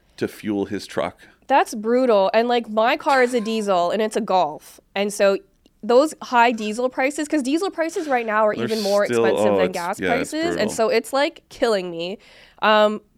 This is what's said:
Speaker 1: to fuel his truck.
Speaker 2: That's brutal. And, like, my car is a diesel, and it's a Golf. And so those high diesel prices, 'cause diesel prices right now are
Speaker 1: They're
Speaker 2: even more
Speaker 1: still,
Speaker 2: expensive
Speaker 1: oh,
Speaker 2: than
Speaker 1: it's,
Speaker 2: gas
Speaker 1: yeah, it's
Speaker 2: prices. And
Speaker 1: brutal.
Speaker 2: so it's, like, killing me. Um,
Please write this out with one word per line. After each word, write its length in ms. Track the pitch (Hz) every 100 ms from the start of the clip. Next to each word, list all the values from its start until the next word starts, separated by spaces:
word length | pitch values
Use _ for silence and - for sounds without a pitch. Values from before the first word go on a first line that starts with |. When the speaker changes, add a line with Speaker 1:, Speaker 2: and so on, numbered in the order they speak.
| _ -
Speaker 1:
to 100 | 113
fuel 380 | - 104 101
his 220 | 98 98 -
truck. 340 | - 90 - - _ -
Speaker 2:
That's 280 | 269 381
brutal. 560 | 233 220 247 254 208 190
And, 160 | 220 240
like, 220 | 240 233
my 260 | 214 233 302
car 260 | 320 269
is 120 | 247
a 60 | 247
diesel, 500 | 214 226 202 185 175
and 100 | 208
it's 160 | 214 220
a 40 |
Golf. 580 | 196 185 151 151 - - _
And 180 | 196 202
so 260 | 202 196 196 _ _ _ _
those 320 | 214 240 302 -
high 300 | - 247 233
diesel 360 | 220 214 214 254
prices, 400 | - 262 294 294
'cause 140 | 311
diesel 280 | 247 320 381
prices 380 | 370 330 349 302
right 180 | 254 226
now 200 | 214 214
are 100 | 214
Speaker 1:
They're 80 |
Speaker 2:
even 160 | 226 220
more 240 | 196 202 208
Speaker 1:
still, 180 | 117 117
Speaker 2:
expensive 260 | - 104
Speaker 1:
oh, 40 | 104
Speaker 2:
than 80 | 185
Speaker 1:
it's, 60 |
Speaker 2:
gas 260 | 185 170 202
Speaker 1:
yeah, 140 | 92
it's 160 | 254 269
Speaker 2:
prices. 260 | 311 339 -
And 120 | 208
Speaker 1:
brutal. 40 |
Speaker 2:
so 140 | 226 220
it's, 240 | 226 226
like, 300 | 269 294 - _
killing 400 | - 240 208 180
me. 280 | 165 175 214 - - - -
Um, 400 | 208 214 214 214 _